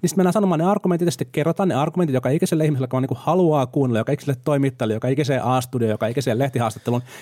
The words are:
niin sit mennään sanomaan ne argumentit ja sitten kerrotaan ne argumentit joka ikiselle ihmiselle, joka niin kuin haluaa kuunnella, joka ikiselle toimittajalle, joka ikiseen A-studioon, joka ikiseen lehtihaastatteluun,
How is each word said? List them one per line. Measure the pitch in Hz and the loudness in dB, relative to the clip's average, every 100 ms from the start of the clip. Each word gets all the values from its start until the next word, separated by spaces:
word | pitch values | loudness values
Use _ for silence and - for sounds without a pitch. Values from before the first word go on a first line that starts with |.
niin | 180 | -2
sit | 196 | 2
mennään | 180 | 2
sanomaan | 214 202 156 | 2 2 2
ne | 175 | 2
argumentit | 208 - 170 170 | 2 0 0 0
ja | |
sitten | - 127 | -2 -4
kerrotaan | - 151 165 190 | -2 -2 0 0
ne | |
argumentit | 127 156 180 165 | 0 -2 0 0
joka | 127 127 | 0 0
ikiselle | 165 190 160 | 0 0 2
ihmiselle, | 156 135 | 0 0
joka | 127 131 | -2 -2
niin | 131 | -2
kuin | 123 | -2
haluaa | - 180 175 151 123 | 0 2 4 2 0
kuunnella, | 143 131 110 | 0 0 0
joka | 113 | 0
ikiselle | 131 - 127 | -2 -2 -4
toimittajalle, | - 143 135 131 110 | 0 0 0 -2 -2
joka | 107 127 | -2 0
ikiseen | 135 135 135 | 0 0 0
A-studioon, | 120 127 127 127 113 | 0 0 0 -2 0
joka | 107 110 | 0 -2
ikiseen | 127 131 113 | -2 -2 0
lehtihaastatteluun, | 139 123 113 - - 123 123 - | 0 0 -2 -4 -4 -4 -4 -14